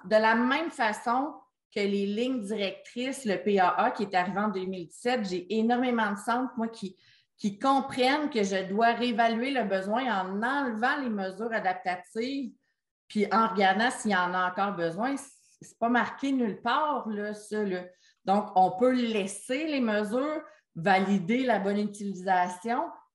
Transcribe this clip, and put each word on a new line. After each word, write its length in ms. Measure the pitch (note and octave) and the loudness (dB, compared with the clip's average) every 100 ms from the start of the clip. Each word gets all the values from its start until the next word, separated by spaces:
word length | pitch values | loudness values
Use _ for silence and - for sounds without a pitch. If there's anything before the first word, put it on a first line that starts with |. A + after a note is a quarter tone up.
De 120 | F#3 G#3+ | 2 4
la 180 | A3 | 4
même 360 | A#3 B3 C#4+ E4 | 4 2 0 -2
façon 640 | - A3 A3 A#3 B3+ D4+ - _ _ _ | -2 -2 0 -2 0 -2 -8 _ _ _
que 60 | G#3+ | -2
les 260 | G3+ G3+ G3+ | 0 0 0
lignes 340 | G#3 B3+ C4 | 0 0 -2
directrices, 840 | G3 G#3+ F#3+ - - A#3+ C4 C4+ G#3+ | -4 -4 -4 -6 -12 -6 -6 -4 -2
le 100 | F3+ | 0
P 220 | G#3 G3 | 2 4
A 100 | F3+ | 4
A 220 | F#3 A3+ | 4 0
qui 140 | - | 0
est 100 | G3+ | 0
arrivé 240 | F#3 F3+ G3 | 0 0 0
en 100 | G#3+ | -2
deux 160 | F#3 | -2
mille 220 | F#3 F#3 E3 | -6 -6 -10
dix-sept, 420 | - A#3+ B3+ G3 | -6 -2 0 -2
j'ai 240 | F3+ - | -4 -2
énormément 600 | A3 A3+ B3 B3+ A#3 G#3 | 0 2 2 2 2 0
de 60 | G3+ | -2
centres, 340 | - A#3+ C4 - | -2 -2 -2 -4
moi, 120 | A3+ | -6
qui, 280 | - F#3 - _ _ _ - | -6 -12 -12 _ _ _ -6
qui 220 | G#3 G3+ | -6 0
comprennent 720 | C4+ C4+ C4+ C4 B3+ D4+ D4 | 2 2 0 0 2 2 0
que 140 | A3 | 0
je 240 | G3 F#3+ F#3 | 0 -2 -2
dois 240 | G3+ A#3 | 2 2
réévaluer 580 | A3 B3 A3+ A#3 A3+ C4 | 2 0 2 2 2 -2
le 140 | C4 | 0
besoin 400 | G3+ F#3+ F#3+ A3+ | 0 -2 0 -2
en 380 | C4 G3 F#3 G3 | 0 -2 -2 -2
enlevant 580 | A#3+ C#4+ C4 G#3+ B3 D4 | -2 0 -2 0 0 0
les 80 | B3+ | -2
mesures 420 | G#3 F#3+ F#3 A#3 | -4 -4 -6 -4
adaptatives, 1000 | A3 F#3 F#3 F#3 F3+ - A3 B3 C#4 A#3+ - _ _ _ _ _ | -2 -2 -2 -4 -6 -8 -6 -4 -4 -8 -12 _ _ _ _ _
puis 180 | G#3 G3+ | -2 2
en 160 | A3 A3 | 4 2
regardant 420 | G3+ F#3+ G3 B3 | 4 2 4 0
s'il 220 | B3+ G#3+ | 0 0
y 40 | F#3+ | 0
en 160 | F3+ | 0
a 160 | F#3 F3+ | 0 -2
encore 260 | F3+ G3+ F3 | 0 -2 0
besoin. 400 | E3 E3+ B3+ C#4 - _ _ - | -4 -2 -4 -4 -8 _ _ -20
C'est 180 | - - | -18 -4
pas 80 | A#3 | 2
marqué 420 | A#3+ G3+ - C#4 | 2 0 -2 -2
nulle 320 | C4+ A3+ F#3+ | 0 0 -2
part, 460 | A#3 C#4 D4+ C4 A3 | -2 0 0 -2 -4
là, 260 | G#3 G#3 | -6 -6
ça, 300 | G#3 - G#3+ | -8 -6 -4
là. 200 | G3+ F#3 F3+ _ _ _ | -2 -4 -8 _ _ _
Donc, 220 | - G3+ G3+ | 0 0 2
on 160 | B3+ B3+ | 4 4
peut 220 | B3 B3+ | 6 4
laisser 720 | B3 A#3 G#3+ G3 - - C4+ D#4+ | 4 2 0 -2 -6 -6 -4 -2
les 140 | C#4 | 0
mesures, 600 | A3+ G#3 G#3 B3 D4 D#4 - - _ E3 | 0 0 0 -2 -2 -4 -10 -20 _ -2
valider 640 | F3 F#3+ F#3+ G3 E3+ B3 | 2 4 4 2 2 0
la 160 | B3+ G3+ | 2 2
bonne 220 | F#3+ G3+ | 0 0
utilisation, 1040 | G#3 - G3+ F3+ F#3 F3+ F#3 - A3+ B3+ D#4+ - _ | -2 -4 -8 -6 0 2 2 -2 -4 -2 -4 -8 _